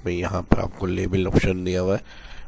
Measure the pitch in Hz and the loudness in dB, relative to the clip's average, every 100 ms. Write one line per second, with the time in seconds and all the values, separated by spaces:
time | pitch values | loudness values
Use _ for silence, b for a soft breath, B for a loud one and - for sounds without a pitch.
0 | - 87 90 95 - - - - 95 90 | -4 -2 -2 -4 4 4 4 -4 -2 0
1 | 92 95 92 98 98 92 92 92 92 101 | 0 0 2 2 2 0 0 0 0 0
2 | B B B B | B B B B